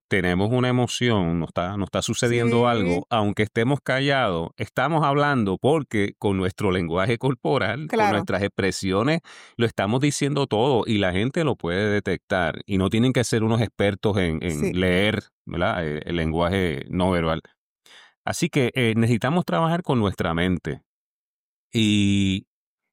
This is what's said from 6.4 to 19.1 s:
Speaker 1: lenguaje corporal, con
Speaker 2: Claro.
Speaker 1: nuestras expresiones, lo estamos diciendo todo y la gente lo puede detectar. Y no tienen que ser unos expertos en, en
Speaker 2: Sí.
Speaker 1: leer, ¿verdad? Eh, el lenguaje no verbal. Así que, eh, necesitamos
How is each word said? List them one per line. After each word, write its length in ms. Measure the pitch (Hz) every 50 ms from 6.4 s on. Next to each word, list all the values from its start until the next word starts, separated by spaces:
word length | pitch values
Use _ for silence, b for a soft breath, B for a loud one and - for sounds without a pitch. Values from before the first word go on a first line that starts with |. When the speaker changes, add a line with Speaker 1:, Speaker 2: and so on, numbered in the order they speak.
| 92 92 - - 107 98
Speaker 1:
lenguaje 460 | 92 95 87 80 80 90 95 117 117
corporal, 720 | 117 - 131 127 - - 160 147 127 101 101 107 139 160
con 100 | - -
Speaker 2:
Claro. 120 | 226 214 202
Speaker 1:
nuestras 320 | 190 101 - - 98 92 101
expresiones, 800 | 98 - - 98 95 - - - 95 92 98 113 143 160 165 B B B B B B B
lo 80 | - 117
estamos 360 | 107 - - 98 101 113 131
diciendo 440 | 143 147 - - 143 139 147 143 139
todo 360 | 131 110 104 120 147 131 107 -
y 140 | - 113 101
la 140 | 98 92 87
gente 300 | 95 110 135 - 175 160
lo 120 | 143 107
puede 340 | - - 85 87 95 107 107
detectar. 720 | 101 104 - 98 85 - _ - 101 92 85 78 - - -
Y 100 | - 101
no 120 | 95 92 95
tienen 220 | - 110 120 131
que 120 | 123 131 117
ser 200 | - 123 113 110
unos 160 | 110 113 113
expertos 560 | 113 - - - 101 101 98 - - 110 98
en, 260 | 104 92 82 80 78 -
en 160 | 87 78 73
Speaker 2:
Sí. 120 | 123 -
Speaker 1:
leer, 520 | - 90 92 90 90 92 101 107 - - - - _ _ _
¿verdad? 400 | - 85 82 90 107 110 90 82
Eh, 160 | 76 76 76 -
el 100 | - 87
lenguaje 680 | 85 80 80 78 82 85 85 95 98 92 85 71 - - -
no 200 | 85 92 90 92
verbal. 300 | 92 85 82 80 80 80 - _ _ _ _ _ _ _ B B B B B B B _ -
Así 240 | - 107 - - 170
que, 220 | - 151 123 113 -
eh, 180 | 135 123 113 110
necesitamos 500 | 117 117 110